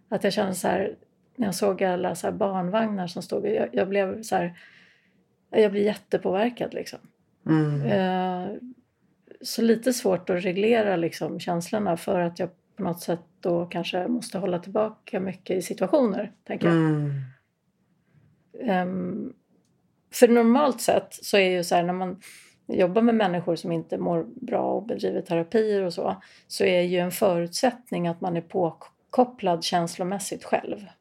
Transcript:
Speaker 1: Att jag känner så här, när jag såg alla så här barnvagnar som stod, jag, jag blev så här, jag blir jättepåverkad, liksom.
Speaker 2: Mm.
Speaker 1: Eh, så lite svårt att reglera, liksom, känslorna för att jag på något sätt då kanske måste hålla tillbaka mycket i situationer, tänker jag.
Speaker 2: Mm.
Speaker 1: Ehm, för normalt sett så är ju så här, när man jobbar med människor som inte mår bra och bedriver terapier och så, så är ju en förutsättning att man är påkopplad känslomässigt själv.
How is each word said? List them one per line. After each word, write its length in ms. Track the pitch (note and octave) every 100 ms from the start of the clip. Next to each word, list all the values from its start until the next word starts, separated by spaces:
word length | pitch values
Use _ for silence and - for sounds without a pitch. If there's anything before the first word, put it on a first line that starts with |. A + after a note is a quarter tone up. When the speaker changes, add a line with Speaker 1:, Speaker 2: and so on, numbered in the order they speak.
| _
Speaker 1:
Att 140 | G#3
jag 100 | G3
känner 200 | G3 G3
så 140 | F#3+ F#3
här, 280 | F#3 G3 - _ _ _ -
när 120 | G#3
jag 80 | F3+
såg 280 | G3+ F#3+
alla 320 | F#3+ F3+ F3+ F3
så 120 | G3
här 40 |
barnvagnar 760 | F3+ G3+ F#3+ F3+ A3 A3 G3+ F3
som 140 | -
stod, 240 | - - G3+
jag, 220 | A3+ -
jag 180 | - F#3+
blev 340 | G3+ F#3+ G#3+
så 120 | A3+ F#3+
här, 220 | F3 F3 - - _ _ _ _ _ _ _
jag 200 | A3 G#3
blir 100 | G3
jättepåverkad, 880 | G3+ G3+ - F#3 F#3+ F#3 A#3+ A#3+ -
liksom. 260 | - - - - _ _ _ -
Speaker 2:
Mm. 340 | D#3 D3+ D3 C#3+
Speaker 1:
Eh, 680 | G3+ F#3 F#3 F#3 F3+ F#3 A3 B3 - _ _ _ _ _ -
så 200 | - -
lite 320 | A3+ A3 B3+
svårt 360 | B3 G3 F3+ -
att 160 | F3+ F#3+
reglera, 500 | F3 G#3+ A#3 G#3 F3
liksom, 440 | E3 - D#3+ F3
känslorna 580 | F#3 E3+ E3+ G#3+ G3 E3+
för 220 | - F#3
att 200 | E3+ F3
jag 100 | F3 - _ -
på 60 |
något 180 | F3+ E3+
sätt 180 | - F3 - _
då 260 | F#3 E3+ F3
kanske 420 | E3+ F3 F3+ F3+
måste 300 | E3 - F#3
hålla 220 | F#3+ F3
tillbaka 600 | G3 G#3+ A3 A3 - G3
mycket 380 | F#3+ F3+ - F#3
i 40 |
situationer, 680 | F3 G3 F#3 D4+ A#3 - - - -
tänker 200 | G3+ E3+
jag. 80 | E3
Speaker 2:
Mm. 360 | D#3+ D3+ D3 C#3 C3 - _ _ _ _ _ _ _ _ _ _ _ -
Speaker 1:
Ehm, 720 | B3 F#3 F3+ F#3 F3+ G#3 - - _ _ _ _ _ _ _
för 140 | - A#3
normalt 540 | A#3 A3+ C4 D4 A#3+
sett 320 | - G3+ - -
så 160 | - G3+
är 120 | F#3
ju 140 | F3+
så 120 | F3 F3+
här, 80 |
när 100 | F3
man 280 | F3+ F#3 F#3 - - - _ -
jobbar 340 | - F3+ G3+
med 140 | A#3 A3+
människor 400 | F#3+ F3 F3 E3
som 160 | F#3
inte 260 | E3 D#3+ F#3+
mår 280 | F#3 E3+ - -
bra 260 | - - C3
och 120 | B2+ -
bedriver 360 | G3 G3 F#3
terapier 600 | F3 E3 E3 A3+ A3 G3+
och 120 | F#3
så, 220 | - - F#3+ - - _
så 160 | -
är 180 | G3 F3+
ju 160 | F3 F3+
en 120 | F3+
förutsättning 960 | F3 G#3 E3+ E3+ - B3+ A#3+ - F3 E3+
att 140 | E3+
man 160 | F#3+ E3+
är 40 |
påkopplad 1200 | E3+ F#3+ E3 - - _ _ - B3 - F#3+ E3
känslomässigt 800 | - F3+ E3+ - F3+ G3 - E3
själv. 340 | - - - G#3+ G3 -